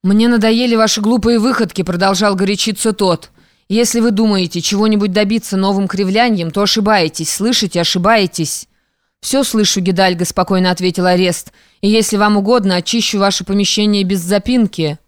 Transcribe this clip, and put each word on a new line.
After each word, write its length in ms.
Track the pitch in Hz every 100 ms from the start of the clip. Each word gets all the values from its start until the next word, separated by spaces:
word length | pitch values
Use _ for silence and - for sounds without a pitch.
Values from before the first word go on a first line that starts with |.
«Мне 240 | 190 208 233
надоели 480 | 240 220 226 247 226
ваши 240 | 220 -
глупые 380 | 208 240 214 233
выходки», 420 | 226 233 214 -
продолжал 540 | 180 175 190 185 208
горячиться 580 | 190 196 202 - 208 226
тот. 380 | 202 196 165 - _ _ _ _
«Если 300 | 214 240 233
вы 100 | 226
думаете 500 | 202 220 196 175 175
чего-нибудь 520 | - 202 220 208 202
добиться 440 | 185 208 220 - 190
новым 320 | 190 196 190
кривляньем, 640 | 190 190 202 240 208 165
то 100 | 196
ошибаетесь, 720 | 202 220 208 208 160 - 160
слышите, 480 | - 214 240 196 175
ошибаетесь». 880 | 170 190 185 226 185 - 156 - - _ _ _ _ _
«Все 200 | - 269
слышу, 380 | 277 226 208 196
Гидальго», 460 | 185 185 190 175 175
спокойно 440 | - 185 190 185
ответил 360 | 180 180 175 180
Арест. 480 | 180 185 170 - _ _ _
«И 80 | 196
если 300 | 220 208 208
вам 180 | 208 208
угодно, 400 | 196 247 190 180
очищу 420 | 175 233 - 208
ваше 260 | 196 -
помещение 600 | 190 196 196 - 208 208
без 160 | 185 196
запинки». 760 | 170 202 196 247 214 - 156 156